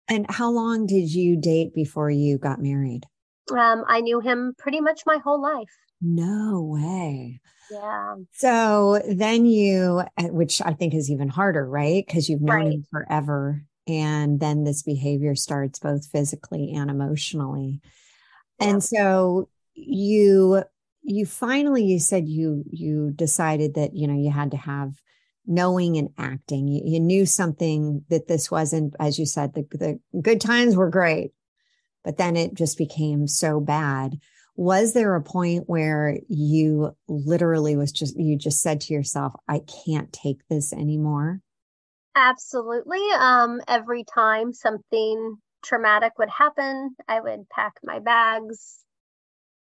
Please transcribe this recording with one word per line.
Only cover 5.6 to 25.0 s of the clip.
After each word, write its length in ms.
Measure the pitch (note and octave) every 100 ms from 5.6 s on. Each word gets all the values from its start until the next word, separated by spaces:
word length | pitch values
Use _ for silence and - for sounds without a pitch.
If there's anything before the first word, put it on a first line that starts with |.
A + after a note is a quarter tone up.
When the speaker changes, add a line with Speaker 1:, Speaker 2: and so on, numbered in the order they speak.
| G#3+ _ _ -
Speaker 1:
No 640 | E3+ E3+ E3+ G#3 G#3+ F#3+
way. 760 | D#3 D3+ D#3 F#3+ E3 C3+ B2 B2 _ _ -
Speaker 2:
Yeah. 440 | G#3 G#3 G#3 G3+ G3+ F#3
Speaker 1:
So 680 | - B3+ A#3 A3 G#3 G3+ G#3 G#3
then 380 | F#3+ G#3+ A#3 A#3+
you, 560 | A3 G3+ F#3+ F3+ F3+ F3+ -
uh, 60 |
which 360 | E3+ E3 D#3+ -
I 120 | -
think 200 | D3+ E3+
is 160 | D#3 C#3
even 180 | C#3 C#3
harder, 380 | C#3 G3 D#3 C3
right? 380 | C#3+ D3 F#3 -
'Cause 220 | E3 D3+
you've 140 | D3
known 140 | D3+ D#3
Speaker 2:
Right. 160 | D#3
Speaker 1:
him 120 | D3+ D3
forever. 760 | D#3 - D3+ D3 C#3+ C#3 D3 D3 _ -
And 520 | D#3+ D3+ D3+ D3 C#3+
then 240 | D3+ D3+
this 180 | D3 C#3+
behavior 520 | - C#3 C#3+ C#3+ D3
starts 440 | C#3 - C#3+ C#3 -
both 280 | D3 C#3+ D3
physically 640 | D3 C#3 C#3+ - D#3 C#3+
and 160 | D3+ C#3+
emotionally. 880 | C#3 C#3 D3+ - D#3+ C3+ C#3 C3+ C#3 - _ _ _ _ _ _ -
And 160 | G#3 G3+
Speaker 2:
Yeah. 20 |
Speaker 1:
so 680 | - G#3+ G3 F#3+ F#3 F3+ - _ _
you, 880 | - - F#3 G3+ G#3+ G3+ G3 F#3+ F#3+ - _ _ _
you 240 | D4 G3+ G3
finally, 580 | - A#3+ C#4 D4 C4
you 140 | G3+ F3+
said 300 | - F#3+ D#3
you, 360 | D#3 D#3+ D3 C#3+
you 400 | E3 D#3+ D3+ D3
decided 640 | D3 D#3+ - D#3+ D#3 D3+
that, 200 | D3 F#3+
you 120 | - D3
know, 80 |
you 160 | C#3+ D3
had 220 | C#3+ C#3+
to 40 | C#3
have 380 | D3+ C#3+ C#3 C#3+